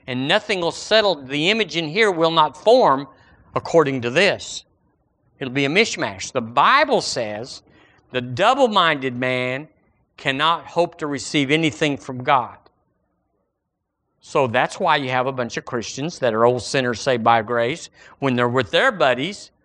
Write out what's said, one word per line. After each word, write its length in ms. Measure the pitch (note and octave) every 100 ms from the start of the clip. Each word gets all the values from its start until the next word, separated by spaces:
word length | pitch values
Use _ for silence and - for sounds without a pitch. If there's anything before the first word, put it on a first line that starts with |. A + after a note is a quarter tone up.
| -
and 220 | B2 C#3
nothing 320 | G#3 - F#3+
will 120 | E3+
settle. 440 | - - A3 G3+ D3+
The 340 | C3 C#3+ E3
image 280 | A3+ F3+ D#3+
in 100 | D#3
here 240 | F#3 G#3+
will 200 | E3+ E3
not 260 | E3 D3+ -
form 500 | G#3+ B3+ F#3 C3+ C#3 - _ _ _ B2
according 460 | - E3 C#3+ C3+
to 80 | A#2+
this. 560 | C#3 G3 A2 - - - _ _ _ _ _ _ -
It'll 140 | C3
be 120 | C3+ C#3
a 40 |
mishmash. 600 | F3+ A3 F3+ A#2+ G2 -
The 100 | C3
Bible 600 | A2+ B2+ F#3 C4+ D4+ G#3
says 600 | - C#3 G#2+ G#2 C3 - _ _ _ _ _
the 100 | B2+
double-minded 920 | B2 B2+ G#3 C4+ B3 G3+ E3 D3 C3 B2
man 520 | B2+ B2+ B2+ C3 D3+ _ _ _ _ -
cannot 480 | C#3+ C3+ D#3+ E3 C3+
hope 320 | E3+ E3+ -
to 100 | D3+
receive 420 | C#3 - D3+ C3+
anything 460 | D#3 D#3+ - D3+ C3+
from 280 | - B2+
God. 340 | B2+ C#3 G#2+ - _ _ _ _ _ _ _ _ _ _ _ _ _ _ _ _
So 280 | - D#3 B2+
that's 300 | A#2+ D#3+ -
why 200 | F3+ D3+
you 120 | C3
have 160 | B2+ B2+
a 40 |
bunch 240 | B2+ A#2 -
of 80 |
Christians 560 | - A#2+ G#2 - D#3 -
that 140 | B2+
are 120 | A2 A#2+
old 160 | B2
sinners 380 | - C#3 B2 A2
saved 240 | C#3 B2
by 180 | A#2 A#2
grace 480 | G#2+ A#2+ A#2 E3 - _ - -
when 180 | C#3 B2
they're 140 | B2
with 220 | B2+ A#2+
their 200 | E3 B3+
buddies, 600 | G3 C#3+ B2 E3+ G#3 - _